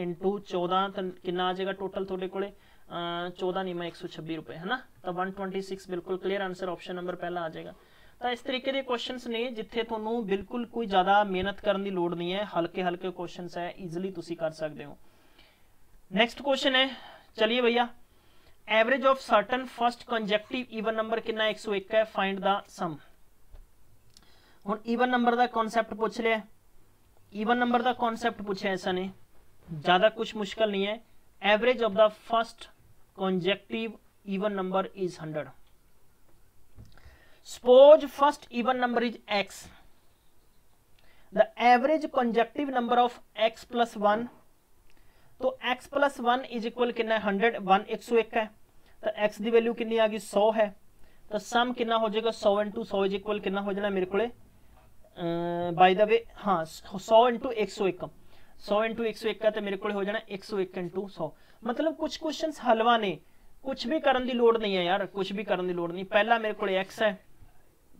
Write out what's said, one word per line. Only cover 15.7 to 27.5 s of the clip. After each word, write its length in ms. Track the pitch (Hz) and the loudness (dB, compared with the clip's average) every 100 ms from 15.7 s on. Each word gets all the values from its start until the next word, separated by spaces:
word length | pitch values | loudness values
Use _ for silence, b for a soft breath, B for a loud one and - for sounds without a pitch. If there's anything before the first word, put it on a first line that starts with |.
| b b - - | b b -20 -6
ਨੈਕਸਟ 280 | 190 254 - | 0 0 0
ਕੁਐਸਚਨ 340 | 277 269 285 262 | -2 0 2 2
ਹੈ, 140 | 262 240 B B B - | 0 -2 B B B -2
ਚਲਿਏ 260 | 220 247 | 0 2
ਭਈਆ, 260 | 240 233 233 - - b b b b b - 220 | 2 2 0 -4 -20 b b b b b -2 2
average 220 | 226 269 | 2 2
of 140 | 262 262 | 2 2
certain 440 | - 220 202 247 | 4 2 2 -4
first 540 | 254 - 233 240 - 233 | -4 -2 -2 -2 -6 -4
consecutive 640 | 208 - 214 247 247 220 | 0 -2 -2 -8 -6 -6
even 220 | 214 220 | -4 -2
number 200 | 220 233 | -2 -4
ਕਿੰਨਾ? 260 | 226 220 214 | -4 -2 -2
ਇੱਕ 120 | 208 | -2
ਸੌ 160 | - 196 | -4 -4
ਇੱਕ 180 | 196 | 0
ਹੈ, 100 | 220 | 0
find 360 | 214 - 196 196 | 0 0 -2 0
the 220 | 190 202 - | 0 0 -2
sum। 320 | - 180 147 - - - - - - - - - - - - b b b b 202 | -8 -8 -8 -14 -20 -20 -20 -20 -20 -20 -20 -20 -20 -20 -20 b b b b -6
ਹੁਣ 140 | 214 226 | -6 -2
ਈਵਨ 220 | 233 254 | 0 2
ਨੰਬਰ 260 | 247 240 233 | 4 2 4
ਦਾ 120 | 240 | 2
ਕਾਨਸੈਪਟ 460 | 233 226 233 226 | 2 0 0 -2
ਪੁੱਛ 280 | 208 220 - | -2 -4 0
ਲਿਆ, 200 | 226 220 208 - _ - - _ _ _ - 202 | 0 0 -4 -20 _ -20 -20 _ _ _ -16 -6
ਈਵਨ 220 | 214 | 0